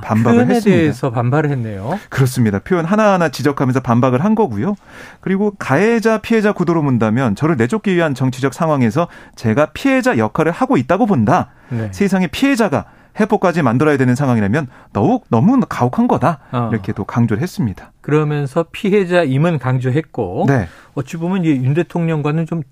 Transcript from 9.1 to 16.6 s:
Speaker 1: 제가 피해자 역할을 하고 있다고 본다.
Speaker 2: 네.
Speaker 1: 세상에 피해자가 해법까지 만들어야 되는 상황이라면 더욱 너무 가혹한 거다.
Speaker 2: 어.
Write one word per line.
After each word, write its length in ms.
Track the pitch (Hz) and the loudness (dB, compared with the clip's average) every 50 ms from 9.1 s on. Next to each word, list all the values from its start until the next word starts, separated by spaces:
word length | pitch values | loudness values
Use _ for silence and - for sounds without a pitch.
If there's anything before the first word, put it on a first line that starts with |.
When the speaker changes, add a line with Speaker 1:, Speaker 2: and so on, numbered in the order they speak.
| - - - - - | -6 -20 -20 -20 -20
Speaker 1:
제가 320 | - - 110 107 143 151 151 - | -6 -4 -2 2 2 0 0 -2
피해자 440 | - - 269 262 262 226 254 208 | -4 -2 0 0 2 2 2 2
역할을 340 | - - 208 - - 156 160 | 2 0 0 0 0 0 0
하고 260 | 170 - 262 247 254 | 0 -2 -2 0 0
있다고 280 | 139 - - - 190 247 | 0 2 0 0 0 2
본다. 440 | 208 185 127 107 117 170 180 - - - - - - | 0 2 2 2 2 2 0 0 -4 -10 -20 -14 -8
Speaker 2:
네. 200 | 127 113 110 101 | -6 -6 -6 -6
Speaker 1:
세상에 340 | 95 - 202 190 190 185 185 | -4 -2 -2 0 0 0 -2
피해자가 600 | - - - 269 277 277 220 226 180 143 104 - - - _ _ _ - - | -2 -2 -2 0 0 2 2 0 0 0 -4 -4 -6 -16 _ _ _ -4 -4
해법까지 440 | 214 - 214 190 - 180 156 175 147 | -2 0 0 0 0 0 0 2 0
만들어야 340 | 120 127 131 151 151 143 | 2 2 2 2 2 2
되는 180 | 135 135 123 123 | 2 2 2 2
상황이라면 520 | 143 147 131 120 113 101 95 117 131 131 127 - - - - - | 0 2 0 2 2 2 0 0 -2 -2 -6 -12 -20 -20 -8 -4
더욱 320 | 101 113 170 254 247 - - | 0 0 2 0 -2 -2 0
너무 300 | 123 113 139 214 277 254 170 | 0 2 4 4 4 2 0
가혹한 400 | - - - 120 - - - 240 | -2 -2 -2 -2 -2 0 0 0
거다. 320 | 247 247 - 156 165 165 - - - | 0 0 0 0 -2 -2 -4 -10 -8
Speaker 2:
어. 180 | 131 123 | -6 -4